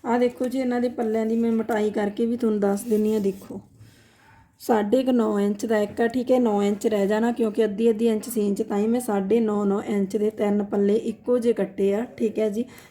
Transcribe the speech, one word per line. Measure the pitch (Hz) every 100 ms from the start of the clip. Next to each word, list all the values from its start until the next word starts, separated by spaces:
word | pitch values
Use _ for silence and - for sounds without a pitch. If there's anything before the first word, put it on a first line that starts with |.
ਆਹ | 269 240
ਦੇਖੋ | 247 247
ਜੀ, | 254 254
ਇਹਨਾਂ | 254 247
ਦੇ | 247
ਪੱਲਿਆਂ | 247 226 220 220
ਦੀ | 226
ਮੈਂ | 233
ਮੋਟਾਈ | 226 214 220 214
ਕਰਕੇ | 208 202 208 233
ਵੀ | 240
ਤੁਹਾਨੂੰ | 226 214
ਦੱਸ | 196 202
ਦਿੰਦੀ | 240 214 214
ਹਾਂ। | 220
ਦੇਖੋ, | 196 190 - 196 - - - - _ _ - - - _
ਸਾਢੇ | - 226 208 247
ਕੁ | 254
ਨੌ | 247 220 208
ਇੰਚ | 202 208 220
ਦਾ | 220
ਇੱਕ | 208 -
ਆ, | 233
ਠੀਕ | 254 247
ਹੈ। | 254
ਨੌ | 233 202
ਇੰਚ | 202 202 226
ਰਹਿ | 208 196
ਜਾਣਾ | 214 233
ਕਿਉਂਕਿ | 233 220 202
ਅੱਧੀ | 220 196 226
ਅੱਧੀ | 214 233
ਇੰਚ | 214 202
ਸੀਨ | 226 208
'ਚ, | 196
ਤਾਂ | 220 202
ਹੀ | 214
ਮੈਂ | 240
ਸਾਢੇ | 240 202 190 226
ਨੌ, | 220 208
ਨੌ | 202 196 -
ਇੰਚ | 202 190 214
ਦੇ | 208
ਤਿੰਨ | 214 208 208
ਪੱਲੇ | 202 202 202 214
ਇੱਕੋ | 233 208 - 247
ਜਿਹੇ | 240
ਕੱਟੇ | 220 196 196 196
ਆ, | 202 247 -
ਠੀਕ | 226 214
ਹੈ | 220
ਜੀ। | 208 247 - -